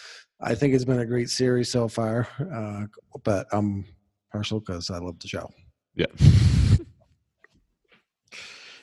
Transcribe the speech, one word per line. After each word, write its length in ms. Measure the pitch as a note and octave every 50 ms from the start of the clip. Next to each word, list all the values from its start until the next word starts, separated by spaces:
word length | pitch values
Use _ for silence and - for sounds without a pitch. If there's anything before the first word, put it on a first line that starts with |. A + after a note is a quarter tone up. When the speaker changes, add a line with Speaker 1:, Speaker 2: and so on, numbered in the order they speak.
| - - - - - _ _ -
Speaker 1:
I 160 | - - A#2
think 200 | - D3 C#3 C3
it's 100 | C3 B2
been 140 | B2+ B2+ B2
a 80 | A#2+
great 240 | A2+ B2 A#2+ A#2+ A#2+
series 400 | - - B2+ B2+ B2 B2 A#2+ -
so 180 | - B2 A#2 A2
far, 400 | - A#2 A2+ A2 A2+ A#2+ A2+ - - - D3 F#3
uh, 340 | D3 A2+ A2 G#2 G#2 G2+ G#2 G#2 - - - _ - - -
but 220 | A2 G2+ F2+ - -
I'm 360 | - G#2 G#2 G#2 G2 G2 F#2+ - - _ _ _ _ _ _ _
partial 300 | - G#2+ G#2 - A2+ A2
'cause 300 | G#2 - F2+ E2+ E2+ -
I 80 | F#2+ E2+
love 200 | F2 F2+ D#2+ -
the 80 | - G2
show. 220 | - E2+ D#2+ - - _ _ _ _ _ _ _ -
Speaker 2:
Yeah. 120 | - - - - -
<laughs> 580 | - - - - - - - - - - - - - - - _ _ _ _ _ _ _ _ _ _ _ _ _ _ _ _ _ _ _ _ _ _ _ _ _ _ _ - - - - - - - - - -